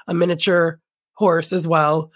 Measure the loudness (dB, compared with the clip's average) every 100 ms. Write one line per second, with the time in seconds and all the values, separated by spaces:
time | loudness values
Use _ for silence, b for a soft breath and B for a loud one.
0 | -6 -2 0 0 0 2 0 -4 _ _
1 | _ -2 0 0 0 -2 0 2 2 0
2 | -4